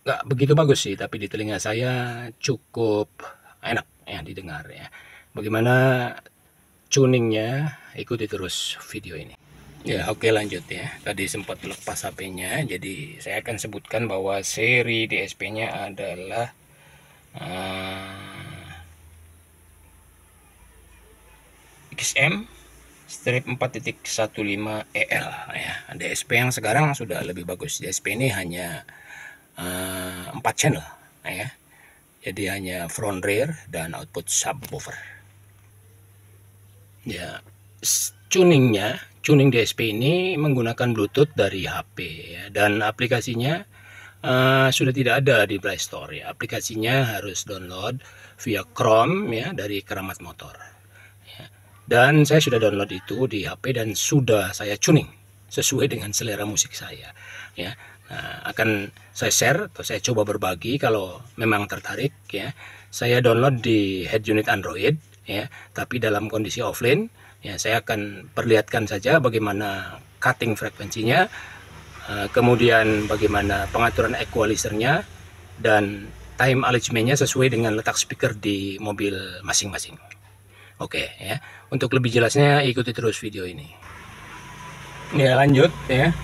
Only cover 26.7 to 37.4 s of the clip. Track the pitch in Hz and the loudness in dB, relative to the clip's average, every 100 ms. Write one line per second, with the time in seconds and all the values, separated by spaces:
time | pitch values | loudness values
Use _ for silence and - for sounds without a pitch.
26.7 | 113 151 139 110 104 90 90 87 90 151 | 2 2 0 -4 -6 -6 -8 -8 -8 -8
27.7 | - - - - 104 131 98 90 87 87 | -8 -6 -6 -4 0 0 0 -6 -8 -8
28.7 | 80 - - - - - - _ - 90 | -10 -14 -20 -20 -18 -18 -20 _ -10 -8
29.7 | 90 92 92 92 - - - 123 - 147 | -6 -6 -8 -8 -10 -12 -4 -4 0 0
30.7 | 127 - - - _ 80 90 139 - _ | 0 -6 -20 -20 _ -12 -8 -10 -12 _
31.7 | _ - _ _ _ - 98 98 98 95 | _ -20 _ _ _ -10 -6 -4 -4 -6
32.7 | 90 85 - 107 95 101 101 143 156 - | -6 -8 -6 -4 -4 0 0 0 -4 -8
33.7 | - 82 80 - - - - - - - | -8 -8 -10 -12 -12 -4 -2 -2 -6 -10
34.7 | - - - - - - _ _ _ _ | -12 -12 -14 -16 -20 -20 _ _ _ _
35.7 | _ _ _ _ _ _ _ - _ - | _ _ _ _ _ _ _ -20 _ -20
36.7 | - - - - 85 78 - | -20 -20 -16 -12 -10 -10 -12